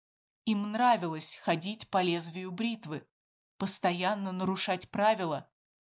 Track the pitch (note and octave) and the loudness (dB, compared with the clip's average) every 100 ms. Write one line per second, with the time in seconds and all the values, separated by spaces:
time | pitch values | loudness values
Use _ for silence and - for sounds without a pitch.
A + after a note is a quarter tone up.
0 | _ _ _ _ - G3+ G#3 A3 B3 A3+ | _ _ _ _ -4 -2 -2 0 2 2
1 | E3+ D#3 - - - D#3+ F#3+ A3 - G3 | 0 -2 -2 -2 -2 -2 -2 -4 -2 0
2 | F3+ E3+ E3+ F3 F#3 F3 A#3 A3 D3+ D#3 | 0 0 0 -2 -10 -6 -6 -6 -10 -12
3 | - _ _ _ _ - F#3+ - F#3 F3 | -14 _ _ _ _ 0 6 6 6 0
4 | F#3 G#3+ G3 F#3 F#3 F#3+ - F#3 - G#3 | -2 -2 -4 -4 -2 0 0 -2 -4 0
5 | G#3+ G#3 E3+ C#3 - _ _ _ | 2 2 -2 -6 -10 _ _ _